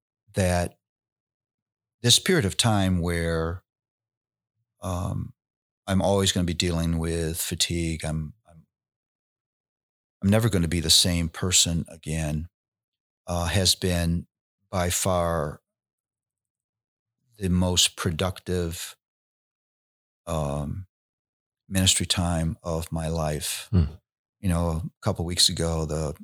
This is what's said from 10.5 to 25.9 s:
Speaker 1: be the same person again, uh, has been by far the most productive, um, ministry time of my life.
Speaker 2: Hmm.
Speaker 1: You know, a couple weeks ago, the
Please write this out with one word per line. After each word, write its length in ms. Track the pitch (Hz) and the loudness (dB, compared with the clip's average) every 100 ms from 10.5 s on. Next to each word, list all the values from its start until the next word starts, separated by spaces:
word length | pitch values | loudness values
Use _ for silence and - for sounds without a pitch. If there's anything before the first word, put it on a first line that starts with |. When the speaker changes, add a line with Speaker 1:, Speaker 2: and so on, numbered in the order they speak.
| 95 82 | 2 2
Speaker 1:
be 120 | 85 | 0
the 80 | 78 | 4
same 400 | - 98 85 82 | 4 4 2 0
person 560 | - 95 87 - 85 - | -2 0 2 2 0 -4
again, 600 | 80 - 80 78 78 82 _ _ _ _ _ _ _ - | -10 -6 -4 -2 -4 -8 _ _ _ _ _ _ _ -6
uh, 200 | 87 85 | -4 0
has 280 | 92 92 | 0 2
been 540 | - 95 87 85 85 - _ _ _ - | 0 0 0 0 -2 -6 _ _ _ -8
by 180 | 95 87 | -2 -2
far 720 | - 101 90 85 85 73 - _ _ _ _ _ _ _ _ _ _ _ _ _ _ _ _ _ - | 0 0 0 0 0 -4 -6 _ _ _ _ _ _ _ _ _ _ _ _ _ _ _ _ _ -4
the 120 | 95 | 0
most 460 | 90 90 87 - - | 2 2 2 0 0
productive, 1000 | 95 78 92 - - 90 85 82 - - _ _ _ _ _ _ _ _ _ _ _ _ - | -4 0 -2 -4 -4 -2 -2 -6 -12 -16 _ _ _ _ _ _ _ _ _ _ _ _ -6
um, 600 | 82 73 73 71 90 95 _ _ _ _ _ _ _ - | -4 -2 -4 -4 -8 -12 _ _ _ _ _ _ _ -6
ministry 380 | 95 92 - 90 | 0 2 2 0
time 500 | - 87 85 82 80 | 0 0 0 -2 -4
of 280 | 87 82 85 | -4 -4 -4
my 180 | 82 80 | -6 -4
life. 600 | 82 78 76 - - - | -2 -2 -4 -6 -8 0
Speaker 2:
Hmm. 140 | 92 73 78 _ _ _ _ | 2 2 -2 _ _ _ _
Speaker 1:
You 80 | 98 | -2
know, 200 | 85 87 | 0 0
a 220 | 80 - _ | -2 -6 _
couple 240 | - 95 85 | -4 -2 -4
weeks 240 | 90 - | 0 0
ago, 340 | 85 82 82 | 2 0 0
the 300 | 80 | -2